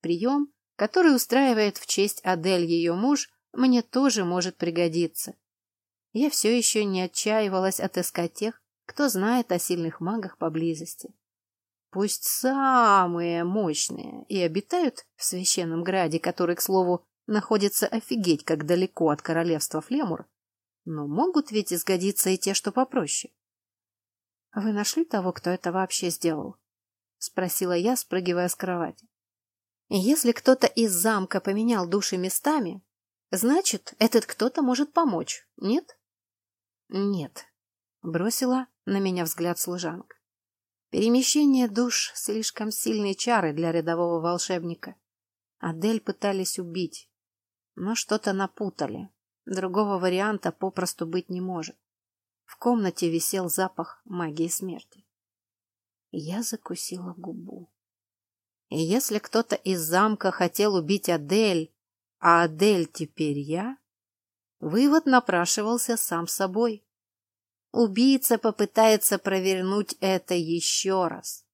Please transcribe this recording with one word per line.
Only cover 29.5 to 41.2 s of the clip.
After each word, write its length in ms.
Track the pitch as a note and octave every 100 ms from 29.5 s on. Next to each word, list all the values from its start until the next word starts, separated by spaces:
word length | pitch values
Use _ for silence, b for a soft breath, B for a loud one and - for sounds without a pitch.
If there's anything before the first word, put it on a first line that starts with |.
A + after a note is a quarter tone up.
| _ _ _ _
«Если 420 | G3 G3 D#4 A#3
кто-то 360 | A3+ - C4 -
из 240 | - A3+
замка 500 | F3+ A3 G#3+ F#3 G3
поменял 460 | G3 G3 A3+ A3+ F3
души 300 | G3 F#3+ F#3
местами, 680 | F#3 - - D#4 F#3+ G3 _ _ _ _ _
значит, 640 | F#3+ A3+ D4+ - G#3 - -
этот 260 | A3 A#3 -
кто-то 360 | - A#3+ -
может 320 | C4 B3 D4
помочь, 540 | - D#4+ E3+ E3 - _ -
нет?» 420 | F#3+ C4+ F#4+ - _ _ _ _ _ _ _ _ _
«Нет», 560 | F#3 G3+ G3 C#3+ - - _ _ _ _ _
бросила 640 | F3 E3 G3 - B3+ B3+ B3 _ -
на 140 | G3
меня 240 | G3 F3+
взгляд 360 | E3 - F3 E3+
служанка. 580 | - F3 E3+ E3+ - - _ _ _ _ _ _ _
«Перемещение 760 | - A3 B3